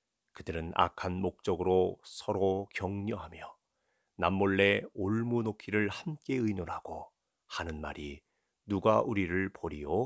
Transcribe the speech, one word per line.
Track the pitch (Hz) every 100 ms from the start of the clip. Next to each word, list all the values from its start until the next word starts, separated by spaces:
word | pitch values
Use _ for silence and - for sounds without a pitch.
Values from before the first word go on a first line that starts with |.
| _ _ _
그들은 | - - 82 82 80
악한 | 87 - 92
목적으로 | 92 92 - - 87 90 92 92 -
서로 | - - - 98 95 95 98
격려하며 | - 95 101 104 104 95 85 - - _ _ _ _ _ -
남몰래 | 85 95 98 98 98 101 -
올무놓기를 | - 101 110 117 120 110 101 - 107 101
함께 | - 165 151 - 135
의논하고 | 110 95 85 - - - - _ _ _ -
하는 | - 82 76
말이 | 76 73 73 73 _ _ _ _ -
"누가 | 98 110 107
우리를 | - 101 85 92 95
보리요?" | - 80 73 73 92